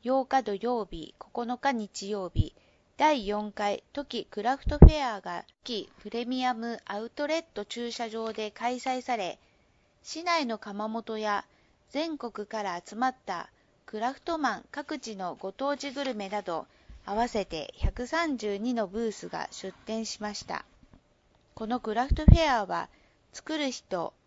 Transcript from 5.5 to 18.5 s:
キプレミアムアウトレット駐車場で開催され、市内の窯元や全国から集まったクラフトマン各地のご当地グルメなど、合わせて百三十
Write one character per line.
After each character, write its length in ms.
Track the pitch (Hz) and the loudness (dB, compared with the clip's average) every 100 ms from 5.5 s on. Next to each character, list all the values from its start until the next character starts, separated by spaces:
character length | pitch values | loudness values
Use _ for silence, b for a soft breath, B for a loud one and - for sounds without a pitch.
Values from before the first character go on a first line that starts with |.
| _ | _
キ 240 | - 226 - - | -8 -6 -8 -14
プ 80 | 208 | -8
レ 160 | 233 240 | -6 -4
ミ 180 | 254 | -2
ア 80 | 254 | -2
ム 300 | 233 233 233 | -2 -4 -8
ア 160 | - 202 | -8 -8
ウ 80 | 226 | -8
ト 180 | - 294 | -6 -2
レ 120 | 320 | -2
ッ 60 | 330 | -4
ト 100 | - | -10
駐 280 | 214 - 240 | -10 -6 -8
車 180 | 226 233 | -6 -8
場 220 | 220 226 | -6 -6
で 180 | 220 214 | -6 -8
開 260 | - 233 254 | -4 -4 -4
催 240 | 262 254 | -4 -4
さ 160 | 247 240 | -2 -4
れ、 220 | 180 - b b b b b _ | -4 -8 b b b b b _
市 220 | - 311 | -14 -8
内 200 | 349 339 | 0 0
の 140 | 262 220 | 0 -4
窯 300 | - 202 214 | -8 -6 -4
元 280 | 220 226 220 | -4 -6 -4
や 300 | 214 202 - b b b _ | -2 -2 -4 b b b _
全 280 | 269 330 302 | -4 -4 -4
国 280 | 240 - 208 | -8 -8 -8
か 160 | 220 | -6
ら 180 | 202 175 | -6 -6
集 120 | - 214 | -10 -2
ま 120 | 254 | -2
っ 80 | 254 | -2
た 240 | - 180 - _ b _ - | -8 -8 -8 _ b _ -14
ク 140 | 214 | -4
ラ 120 | 233 | -4
フ 80 | 277 | -4
ト 180 | - 330 | -6 -2
マ 180 | 269 208 | -2 -2
ン 80 | - | -8
各 260 | - 302 302 | -12 -8 -8
地 160 | 226 | -8
の 220 | 202 180 151 | -8 -8 -6
ご 160 | 190 | -10
当 240 | 190 277 285 | -6 -4 -4
地 160 | 285 | -6
グ 120 | 262 | -6
ル 120 | 269 220 | -6 -6
メ 120 | 196 | -6
な 140 | 208 | -6
ど、 240 | 196 165 - b b b - | -4 -6 -6 b b b -6
合 80 | |
わ 140 | 202 240 | -2 0
せ 160 | 226 | -2
て 280 | 190 160 - - | -4 -6 -8 -2
百 300 | - - 247 | -2 -2 -4
三 300 | 320 339 254 | -2 -2 -2
十 180 | 208 | -4